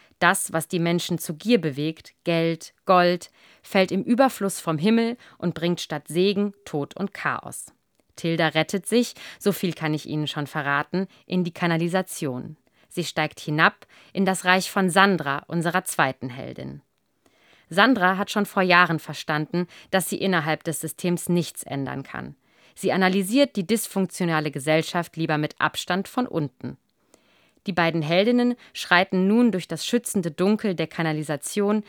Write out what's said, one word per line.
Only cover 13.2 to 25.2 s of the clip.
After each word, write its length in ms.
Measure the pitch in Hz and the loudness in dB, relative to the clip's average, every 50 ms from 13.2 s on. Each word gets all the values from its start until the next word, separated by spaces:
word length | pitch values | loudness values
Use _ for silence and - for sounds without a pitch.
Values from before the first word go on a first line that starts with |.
| 156 - - - | -4 -4 -6 -8
hinab 480 | - 156 151 156 170 208 - _ - _ _ - - _ - | -6 -4 2 4 4 4 2 _ -20 _ _ -20 -18 _ -2
in 100 | - 190 | 0 0
das 220 | 190 190 - - | 0 0 0 2
Reich 240 | 180 185 190 - - | 2 4 2 2 -2
von 180 | - 196 190 180 | 0 0 0 2
Sandra, 540 | 156 190 196 202 185 156 - 143 139 - - | 4 4 4 4 4 0 -2 -2 -4 -6 -6
unserer 380 | - - 170 156 170 165 185 - | -6 -4 -2 0 0 0 0 -2
zweiten 460 | - - - 147 131 - - 131 127 | -2 -2 0 0 0 -2 -6 -10 -12
Heldin. 500 | 123 131 - 127 - - 131 135 143 143 _ _ _ _ _ _ _ _ _ _ _ _ _ _ _ _ _ - | -10 -10 -12 -12 -12 -12 -12 -12 -14 -16 _ _ _ _ _ _ _ _ _ _ _ _ _ _ _ _ _ -4
Sandra 480 | 160 190 202 262 254 202 175 185 190 | 2 4 6 6 6 4 4 2 2
hat 140 | 190 202 - | 2 -2 -2
schon 160 | - 214 208 | -2 -2 -2
vor 160 | - - 202 | 0 0 0
Jahren 380 | 185 180 175 175 180 165 165 151 | 4 6 8 6 6 6 2 -2
verstanden, 640 | - - 147 - - - 151 151 151 - - 175 180 - - - - - | -4 -8 -12 -10 -6 -4 -2 -2 -2 -2 -2 -2 -4 -4 -8 -20 -6 0
dass 180 | - 190 175 - | 0 0 2 0
sie 80 | - | -4
innerhalb 480 | - - 190 180 165 147 160 156 - - | -2 0 2 2 2 2 0 -2 -2 -2
des 160 | 165 147 - | -6 -6 -6
Systems 480 | - 156 - - - 175 175 - - - | -6 -8 -8 -4 -2 -2 -2 -2 0 0
nichts 360 | 175 175 160 - - - - | 0 0 0 -2 -6 -12 -10
ändern 380 | - 139 139 135 131 131 139 | -8 -6 -6 -6 -6 -6 -8
kann. 320 | 135 - - - 123 139 147 _ _ _ _ _ _ _ _ | -10 -10 -12 -12 -12 -12 -14 _ _ _ _ _ _ _ _
Sie 180 | - - 156 | -4 -2 0
analysiert 640 | 131 190 185 185 185 202 185 190 233 285 285 - - | 2 2 2 2 2 0 0 2 4 4 4 2 2
die 100 | 208 165 | -4 -2
dysfunktionale 840 | 185 233 208 - - - 196 190 - - - 185 170 160 156 151 156 | 0 0 -2 -2 -2 -2 -2 -2 -2 -2 -4 -2 0 0 0 -2 -2
Gesellschaft 680 | - 143 131 156 156 160 160 - - 175 165 - - | -6 -4 0 2 2 2 2 0 -2 -4 -4 -4 -6
lieber 180 | 160 | -6